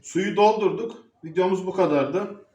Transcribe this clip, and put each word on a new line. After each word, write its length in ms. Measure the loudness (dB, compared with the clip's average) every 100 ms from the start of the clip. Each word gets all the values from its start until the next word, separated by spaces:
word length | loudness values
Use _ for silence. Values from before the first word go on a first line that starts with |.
Suyu 340 | -4 -4 -2 4
doldurduk. 680 | 4 4 0 -2 -8 -12 _ _
Videomuz 420 | -8 0 0 0 -4
bu 60 |
kadardı. 720 | 0 2 2 0 -2 -6 -12 -20